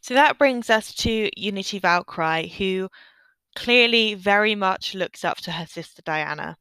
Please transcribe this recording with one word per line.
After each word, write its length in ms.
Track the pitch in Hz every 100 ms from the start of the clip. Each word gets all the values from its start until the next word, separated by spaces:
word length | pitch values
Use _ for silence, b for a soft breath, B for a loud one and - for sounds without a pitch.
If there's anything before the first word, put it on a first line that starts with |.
| -
So 80 |
that 240 | 254 294 277
brings 320 | 285 247 226
us 240 | 220 -
to 340 | - 240 220 214 -
Unity 440 | 202 196 190 202
Valkyrie, 680 | 180 175 - - 160 160 165
who 420 | - 196 190 190 b b b b b _ -
clearly 580 | - 247 233 233 220
very 400 | 202 190 202 214
much 400 | 208 190 190 -
looks 300 | 190 175 -
up 140 | 175 -
to 120 | -
her 160 | 165 165
sister 340 | - 160 _
Diana. 560 | - 156 147 151 160 160